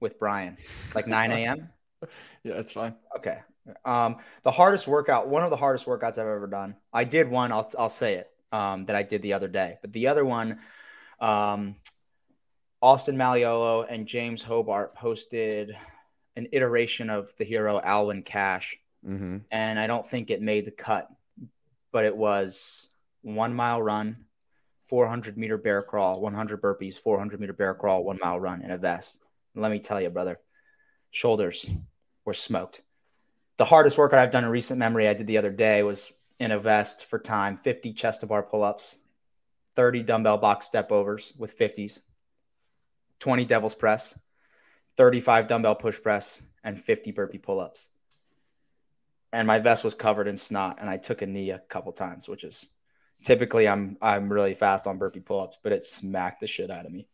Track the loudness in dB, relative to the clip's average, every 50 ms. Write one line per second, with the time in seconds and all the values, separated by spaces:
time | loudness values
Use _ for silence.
0 | -6 -6 -4 -4 -2 -2 -2 -2 -4 -8 -12 -16 -20 -20 -18 -16 -14 -8 -6 -6
1 | -4 0 0 2 2 2 0 -2 -2 -2 -4 -6 -8 -14 _ _ _ _ _ _
2 | -18 -18 -18 -20 -20 -20 -20 _ -12 -10 -8 -8 -8 -8 -8 -8 -8 -8 -10 -12
3 | _ -14 -12 -8 -8 -8 -8 -8 -12 _ _ _ _ -20 -20 -10 -4 -2 0 0
4 | 0 0 -2 -6 -12 -20 -16 -4 -2 2 4 6 6 6 6 4 2 0 0 2
5 | 2 2 2 2 2 2 0 0 0 0 0 0 2 0 0 0 -2 -4 -4 -2
6 | -4 -4 -4 -4 -4 -4 -4 -6 -6 -8 -8 -8 -8 -10 -12 -16 _ _ -2 -2
7 | 0 2 4 2 4 4 2 0 0 2 0 -2 -2 -4 -4 -2 -2 -2 -2 -2
8 | -2 -2 -2 -2 -4 -10 _ _ _ _ -6 -4 -2 -4 -4 -6 -4 -2 -2 -2
9 | -2 -2 -4 -4 -2 -2 -2 -2 -4 -4 -2 -2 -4 -4 -6 -10 -16 -12 -6 -2
10 | 0 2 2 2 2 0 0 -2 -4 -6 -8 -10 -14 -20 -20 -20 -20 -20 -20 -20
11 | -20 -20 -10 -4 0 0 2 2 2 0 -2 -4 -6 -8 -10 -14 -18 -20 -20 _
12 | _ _ _ _ _ _ _ _ _ _ _ _ _ _ _ _ 6 6 6 6
13 | 2 -2 0 0 2 2 4 4 2 2 2 2 2 2 0 0 -2 -4 -6 -8
14 | -8 -6 -6 -6 -6 -6 -8 -10 -8 -4 -2 -2 -2 0 -2 -4 -4 -6 -8 -8
15 | -6 -6 -6 -6 -8 -8 -6 -4 -4 -2 -4 -4 -6 -8 -12 -16 -20 -20 -20 _
16 | _ _ _ _ _ _ _ -12 -6 -2 0 0 2 2 2 2 2 0 -2 -6
17 | -4 -4 -4 -4 -6 -8 -8 -8 -6 -2 -2 0 0 0 0 0 0 0 2 2
18 | 2 0 -2 -6 -8 -6 -2 0 0 0 0 -2 -6 -10 -14 -16 _ _ _ _
19 | -12 -10 -8 -8 -8 -8 -8 -10 -10 -6 -4 -4 -2 -2 -2 -2 -2 -2 -2 -4
20 | -6 -6 -8 -8 -4 -4 -4 -4 -2 0 0 -2 -2 -4 -10 -10 -4 -2 -2 -2
21 | -4 -6 _ _ _ _ _ -20 -20 -20 _ _ _ _ _ _ _ _ 0 0
22 | 2 2 0 0 0 2 2 0 0 -4 -6 -12 -16 -16 -16 -18 -20 -20 _ _
23 | _ _ _ _ -14 -8 -4 -2 -2 -2 -2 -2 0 0 0 0 0 -2 -2 -2
24 | -4 -6 -8 -10 -16 _ _ _ _ _ _ _ _ _ _ _ _ _ 0 2
25 | 2 2 0 -4 -8 -10 -8 -8 -6 -4 -4 -2 0 0 0 0 -2 -2 -2 0
26 | 0 0 0 -2 -4 -4 -4 -6 -6 -6 -6 -2 -2 -2 -2 -2 -6 -10 -12 -6
27 | -2 0 0 0 0 -4 -8 -10 -10 -10 -4 -2 -2 -2 -2 0 0 2 2 2
28 | 0 -2 -4 -4 -4 -4 -2 -2 -4 -6 -6 -8 -8 -10 -6 -4 -2 -4 -4 -4
29 | -8 -14 -20 _ _ _ _ _ _ _ -8 -4 -4 -2 -2 -4 -6 -4 -4 -4
30 | -4 -4 -4 -4 -4 -6 -6 -10 _ _ _ _ _ _ _ _ _ _ _ _
31 | _ _ -6 -2 0 2 2 2 0 -2 -4 -8 -8 -8 -8 -8 -8 -12 _ _
32 | _ _ _ _ _ -8 -8 -6 -6 -4 -4 -4 -4 -6 -12 -20 _ _ _ _
33 | _ _ _ _ _ _ _ _ _ _ _ 2 6 8 10 10 10 8 8 6
34 | 6 8 8 8 8 6 6 2 2 2 0 -2 -2 -2 -2 0 0 0 2 4
35 | 4 4 2 2 0 0 0 2 2 0 0 2 4 4 4 4 4 2 0 -4
36 | -8 -14 -18 _ _ _ _ -6 -4 -2 -2 0 2 4 4 4 2 0 -6 -12
37 | -8 -8 -8 -6 -4 -2 -2 0 0 -2 -4 -2 -2 -2 -2 -2 -4 -10 -6 -4
38 | -2 -2 -2 -4 -4 -2 -2 -2 -2 -2 0 0 0 0 -2 -4 -10 -18 -18 -20
39 | _ _ _ _ _ _ _ _ _ _ _ _ _ _ _ 4 4 4 4 2
40 | 0 0 0 2 4 4 4 4 4 4 2 2 0 -2 -2 -2 0 2 2 2
41 | 2 0 -4 -8 -10 -16 -14 -14 -14 -10 -4 -2 -2 -2 -2 -4 -10 -12 -12 -16
42 | -20 _ _ _ _ _ _ _ _ _ _ _ _ _ _ _ _ _ _ _
43 | _ _ _ -6 -2 0 2 2 2 2 2 2 2 0 -2 0 2 2 2 2
44 | -2 -8 -18 -20 -20 _ _ _ _ _ _ _ _ _ _ _ _ _ _ 6
45 | 8 8 8 6 4 4 4 4 4 2 0 2 2 2 2 2 0 -4 -4 -2
46 | 0 0 0 0 -2 -6 -14 -16 -18 -20 _ _ -12 -12 -12 -6 -2 0 0 0
47 | -2 -6 -6 -6 -6 -6 -8 -10 -8 -6 -4 -4 -6 -8 -12 -18 -20 _ _ _
48 | _ _ _ _ _ _ _ _ _ _ _ _ _ _ _ _ _ _ _ _
49 | _ _ _ _ _ _ -2 0 4 4 4 6 6 4 4 4 2 -2 -4 0
50 | 0 0 2 2 0 -2 -4 -6 -8 -6 -4 -4 -4 -4 -6 -8 -8 -6 -6 -6
51 | -6 -8 -6 -6 -6 -6 -6 -6 -6 -6 -6 -8 -10 -10 -10 -10 -10 -10 -10 -8
52 | -8 -8 -10 -12 -14 -14 -14 -14 -14 -16 -18 -18 -20 -20 _ _ _ _ _ _
53 | _ _ _ _ 4 6 6 6 4 4 4 4 4 6 4 2 -2 -6 -6 -2
54 | 0 2 2 2 0 0 2 2 2 2 2 2 2 2 2 2 0 -6 -6 -4
55 | -6 -6 -6 -8 -6 -4 -4 -4 -4 -6 -10 _ -2 -2 -2 -2 -2 -6 -14 -12
56 | -10 -6 -4 -4 -4 -4 -6 -8 -10 -8 -8 -8 -8 -8 -10 -12 -12 -14 -14 -16
57 | -18 _